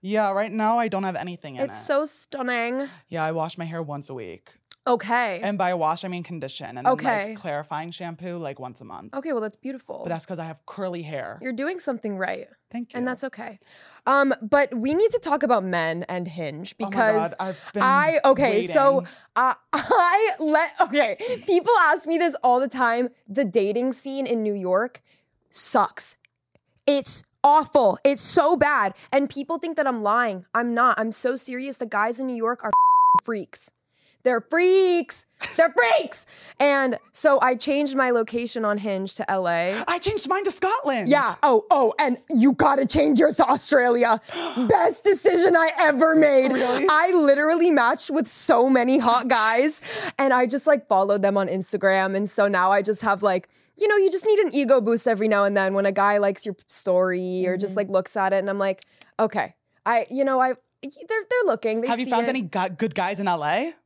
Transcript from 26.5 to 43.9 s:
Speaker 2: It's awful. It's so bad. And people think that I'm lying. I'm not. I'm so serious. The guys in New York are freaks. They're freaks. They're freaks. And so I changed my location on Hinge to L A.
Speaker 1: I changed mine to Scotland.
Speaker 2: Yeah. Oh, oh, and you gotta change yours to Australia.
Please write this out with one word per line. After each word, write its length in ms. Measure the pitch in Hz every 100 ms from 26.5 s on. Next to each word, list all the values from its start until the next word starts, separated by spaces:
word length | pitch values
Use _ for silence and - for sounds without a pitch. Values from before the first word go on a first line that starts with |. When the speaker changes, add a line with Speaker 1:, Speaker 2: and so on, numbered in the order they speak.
| _ _ _ -
Speaker 2:
It's 340 | 285 262 - - _
awful. 560 | 285 302 302 294 220 -
It's 200 | 277 285
so 320 | - - 302 330
bad. 400 | 294 277 208 - -
And 180 | 277 277
people 300 | - 277 330
think 180 | 330 320
that 80 | 277
I'm 160 | 240
lying. 440 | 208 226 240 185 180 233
I'm 180 | 240
not. 240 | 233 247 220
I'm 120 | 220
so 240 | 220 247 254
serious. 420 | - 247 269 262
The 80 | 233
guys 340 | 208 220 240
in 60 | 262
New 100 | 240
York 280 | 226 240
are 80 | 220 1017 1017 1017 1017 1017
freaks. 460 | - 214 - - - _ _ _ _ _
They're 180 | 254 240 -
freaks. 720 | 330 359 381 370 349 262 - - _ - -
They're 160 | 330 -
freaks. 520 | 466 640 311 - - - - -
And 400 | 285 277 262 233 _
so 280 | - 311 277
I 140 | 254 254
changed 400 | - 285 294 269
my 160 | 254
location 520 | 240 226 233 240 240 214
on 120 | 208
Hinge 380 | 208 190 190 -
to 160 | -
L 160 | 196 175
A. 340 | 170 175 208 -
Speaker 1:
I 100 | 349
changed 320 | 392 427 262
mine 140 | 370
to 80 | 392
Scotland. 580 | - 381 466 539 254 220
Speaker 2:
Yeah. 240 | 285 240 175
Oh, 240 | 294 226 -
oh, 240 | 302 233 -
and 220 | 294 247 _
you 220 | 269 262
gotta 320 | 254 302 269 269
change 340 | 311 302 254
yours 180 | 311 -
to 80 | 262
Australia. 720 | 277 - 285 247